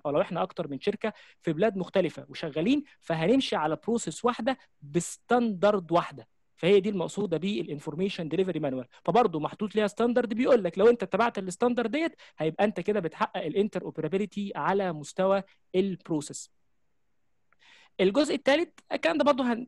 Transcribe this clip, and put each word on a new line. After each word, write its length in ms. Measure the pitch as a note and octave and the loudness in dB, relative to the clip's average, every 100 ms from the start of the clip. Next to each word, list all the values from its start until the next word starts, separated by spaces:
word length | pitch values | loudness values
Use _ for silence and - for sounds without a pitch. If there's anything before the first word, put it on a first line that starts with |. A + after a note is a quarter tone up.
| D3 | 0
او 60 | |
لو 100 | D3 | 0
احنا 200 | G3 E3+ | 0 -2
اكتر 260 | F#3 - D#3 | -4 -6 -8
من 120 | C3+ | -4
شركه 340 | G3+ G#3 G#3+ - - _ | -4 -4 -6 -8 -20 _
في 120 | F3 | -4
بلاد 240 | D#3 A3 G3 | 0 0 0
مختلفه 480 | E3+ G3 E3 - C3+ | -2 0 0 -4 -14
وشغالين، 540 | C3+ E3 D3 F#3+ C#4+ - _ | -10 -6 -2 0 0 -2 _
فهنمشي 540 | - D#3+ E3 C4 B3+ G3 | -4 0 4 2 2 -2
على 220 | D#3 D3+ - | 0 -2 -2
بروسيس 380 | A#3 - - A#3 | -2 -4 -2 -2
واحده 320 | A#3+ A#3+ C4 _ _ | 0 -4 -4 _ _
بستاندرد 1120 | C#3+ E3 - - - A#3+ A#3 F#3 G3+ G#3 D#3+ | -4 -4 -4 -10 0 2 2 2 2 2 2
واحده، 360 | E3+ - C#3 - _ _ _ | 0 0 -10 -20 _ _ _
فهي 240 | E3 G3+ | 4 6
دي 100 | G3 | 4
المقصوده 480 | G3 D#3+ - G3+ D#3+ | -2 -4 -4 -2 -2
بالانفورميشن 920 | F#3+ G#3+ E3+ D3 D#3+ D3+ G3 - D#3+ | -2 -4 -6 -8 -8 -4 -4 -4 -4
ديليفري 300 | D#3+ F#3 D#3 | 0 0 -2
مانوال. 260 | D3 C3 B2 - - | -4 -4 -10 -4 2
فبرضه 340 | G3+ A3+ D#3 | 4 4 0
محطوط 360 | D3 - G#3 G#3+ | -4 -6 -4 0
ليها 120 | G3+ | -2
ستاندرد 460 | - A#3+ A#3+ A3+ | 0 0 2 0
بيقول 300 | A3 C4 B3 | 0 4 4
لك 140 | F3 F#3 | 2 4
لو 120 | A3 | 4
انت 140 | A#3+ | 4
اتبعت 340 | F#3 F#3+ A#3 G#3 | 0 0 0 -2
الستاندرد 520 | F#3+ - B3 A#3+ A3 | -8 -2 0 0 -2
ديت 240 | C#4 E4 - - - | -2 -4 -6 -20 -4
هيبقى 280 | D#3 D#3+ G#3 | -4 0 0
انت 140 | F3+ | 0
كده 200 | F3 G#3 | -2 -2
بتحقق 460 | D#3+ - - F#3 D#3 | -4 -4 -4 -2 -4
الانتر 360 | G3 G#3 F3+ | 0 -2 -2
اوبرابيلتي 720 | - D#3+ D#3 F#3 G3+ G#3 G3 - | -8 -6 -4 -4 -4 -6 -8 -4
على 380 | D3+ G3 F#3+ | 0 0 -2
مستوى 500 | D#3 C#3+ - F#3+ G3 F#3+ _ _ F#3 | -6 -8 -2 2 2 -2 _ _ -2
البروسيس. 760 | G3 F3+ - D#3 - C#3 - _ _ _ _ _ _ _ _ _ _ _ _ - _ - | 0 -4 -4 -4 -4 -14 -16 _ _ _ _ _ _ _ _ _ _ _ _ -20 _ 2
الجزء 360 | F#3+ G3+ D4+ C#4+ | 4 4 2 0
الثالث 340 | - D4+ E4+ - _ | 2 2 0 -8 _
الكلام 260 | - D#4+ D#4+ | -2 0 2
ده 60 | |
برضه 300 | C#4+ C4+ B3 | 2 2 0
هن-، 120 | A#3 | -2